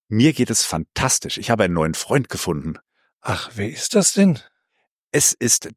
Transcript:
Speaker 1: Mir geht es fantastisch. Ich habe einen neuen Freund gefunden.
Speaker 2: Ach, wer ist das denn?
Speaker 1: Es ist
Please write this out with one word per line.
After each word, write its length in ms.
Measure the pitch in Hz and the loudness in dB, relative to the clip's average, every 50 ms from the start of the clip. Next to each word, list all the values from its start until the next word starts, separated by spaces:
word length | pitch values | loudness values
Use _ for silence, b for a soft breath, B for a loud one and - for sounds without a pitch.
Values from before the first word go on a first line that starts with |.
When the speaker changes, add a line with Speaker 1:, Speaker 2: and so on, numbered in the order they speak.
| _ | _
Speaker 1:
Mir 260 | - 104 110 131 160 | -2 2 4 4 4
geht 180 | - - 123 - | 4 2 -2 0
es 120 | 113 - | 0 -2
fantastisch. 760 | - - 82 80 80 _ - - 127 131 - - - 82 - | -2 -2 -4 -6 -6 _ -6 -4 -2 0 0 -2 -4 -6 -8
Ich 140 | - 101 - | -8 0 -2
habe 140 | 117 110 98 | 2 2 2
einen 100 | 90 87 | 2 2
neuen 200 | 82 78 80 78 | 0 0 0 -2
Freund 340 | - - - 123 139 117 _ | -6 -4 0 0 0 0 _
gefunden. 500 | - - - 92 80 71 67 80 78 - _ _ _ _ _ _ _ _ | -8 -6 -4 -4 -4 -4 -4 -8 -10 -12 _ _ _ _ _ _ _ _
Speaker 2:
Ach, 300 | - - - - - - 113 | -6 -6 -4 -4 -6 -10 -8
wer 120 | 107 104 - | -8 -8 -8
ist 280 | - - - - - | -6 -8 -8 0 0
das 160 | 202 175 - | 2 2 2
denn? 260 | - 202 202 185 143 - - _ _ _ _ _ _ _ _ _ _ _ _ _ | 4 4 4 4 4 0 -4 _ _ _ _ _ _ _ _ _ _ _ _ _
Speaker 1:
Es 220 | - 143 - - | 0 2 2 2
ist 380 | - - 117 117 - - - - - | 0 0 0 0 0 0 -2 -8 -16